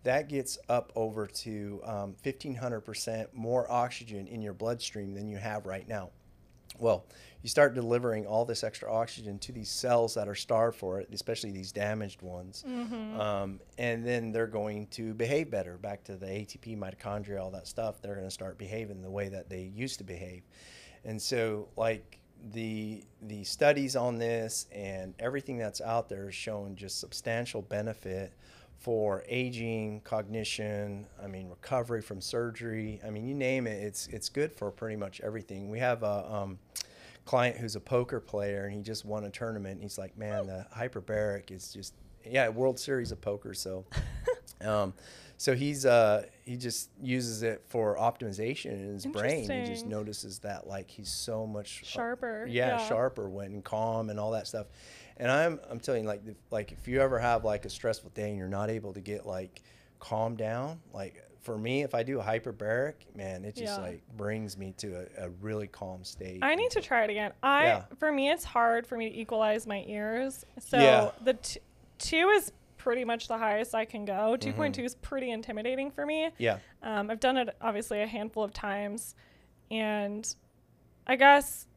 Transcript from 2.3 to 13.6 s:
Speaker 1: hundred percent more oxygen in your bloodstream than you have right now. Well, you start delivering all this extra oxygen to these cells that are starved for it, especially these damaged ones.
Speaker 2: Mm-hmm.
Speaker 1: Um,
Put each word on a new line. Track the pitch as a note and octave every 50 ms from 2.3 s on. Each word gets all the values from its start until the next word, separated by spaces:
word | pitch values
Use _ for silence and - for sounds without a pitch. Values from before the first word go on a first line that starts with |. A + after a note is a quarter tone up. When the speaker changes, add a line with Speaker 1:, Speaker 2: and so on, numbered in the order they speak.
| C3+ - - D3 C3
Speaker 1:
hundred | A#2 B2+ B2 A#2+ A2
percent | - - A2 - - A#2 A2+ A2 A2 - -
more | A2 A2+ A#2 B2 B2+ - -
oxygen | A#2+ A#2+ A#2+ B2 B2 - A#2+ A2+ G#2+ G2+ G2
in | - A#2 A2+
your | G#2+ G#2 F#2+
bloodstream | F#2+ A2 A#2 A#2+ A#2+ - - - G#2+ G2+ G2 G2
than | G2 G#2
you | G#2+ G#2
have | G2 G2+ A2 G#2+ G#2+ G2+
right | F#2+ F#2+ G2 F#2
now. | - A2+ G2+ F#2 F2+ - - _ - - - - - - - _ - -
Well, | - A2+ A2+ G2+ F#2 - - - - - - - -
you | - A2+
start | - D3+ D3 C3+ A#2+
delivering | B2+ A#2+ A#2 A#2 A#2+ B2 A#2+ A2+ G#2+ G#2
all | G2 G#2+ A2 A#2+
this | A#2 A2+ - -
extra | A2 - - - G#2+
oxygen | A2 A2+ A#2 A2+ - - A2+ G#2 G2 G2
to | - -
these | B2+ A#2+ G#2+ -
cells | - - - B2 A#2+ A#2+ A#2 A2 -
that | A2+ G#2
are | G2+ G2+
starved | - - - A#2 A2 A#2 A#2 A2+
for | - G2+ F#2 F#2 G2
it, | - - G#2
especially | G2+ - - A2+ - - G#2
these | G2 F#2+ F#2+ F#2+
damaged | - G#2 G2+ G#2 G#2+ A2 G#2 G2 - -
ones. | - F2+ F2+ F2+ F2+ F#2 - - -
Speaker 2:
Mm-hmm. | C4+ B3+ A#3+ A#3+ A3 A#3+ A3+ A3 G#3+ A3 A3
Speaker 1:
Um, | G#2+ G#2+ G#2 G2 G2 G2 F#2+ F#2+